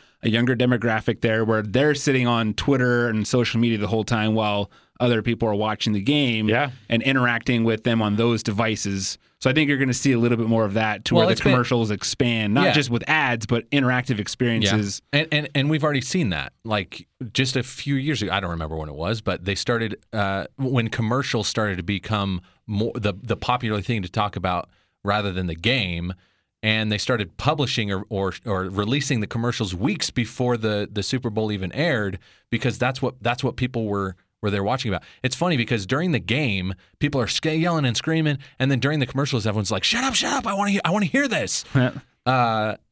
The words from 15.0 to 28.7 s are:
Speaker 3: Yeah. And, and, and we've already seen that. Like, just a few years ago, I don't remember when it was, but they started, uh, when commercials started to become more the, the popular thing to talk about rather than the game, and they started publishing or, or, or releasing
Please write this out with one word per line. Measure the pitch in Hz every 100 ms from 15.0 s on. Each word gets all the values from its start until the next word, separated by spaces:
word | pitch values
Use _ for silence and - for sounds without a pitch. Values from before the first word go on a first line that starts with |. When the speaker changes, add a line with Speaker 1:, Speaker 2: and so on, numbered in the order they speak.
| -
Speaker 3:
Yeah. | 143
And, | 160
and, | 151 147
and | 143 143
we've | 156
already | 151 139
seen | 131 185 120
that. | 78 67 - 110
Like, | 104 87 - - - 120
just | - 131 131
a |
few | - - 143
years | 139 143 143
ago, | 101
I | 95
don't | 92
remember | 82 78 80
when | 76
it | 71
was, | 85 113
but | 101 87 92
they |
started, | 95 - 117 110 - _
uh, | 110 98 98 78 -
when | 131 131 110
commercials | - 110 127 135 117 101
started | - 107 90
to |
become | 87 98 - 107 98 90 - _ -
more | 104 117 -
the, | 104 92
the | 123 -
popular | - 123 117 104
thing | 95 113
to | 90
talk | 110 104 98
about | 92 87 - _ _ _
rather | 101 104 101
than | 90 90
the | 80
game, | 113 131 92 85 87 92 _ _ _ _
and | 110 110 107
they | 104
started | - 117 92 -
publishing | 143 156 127 - 104
or, | 98 104
or, | 98 95 - -
or | 95
releasing | 95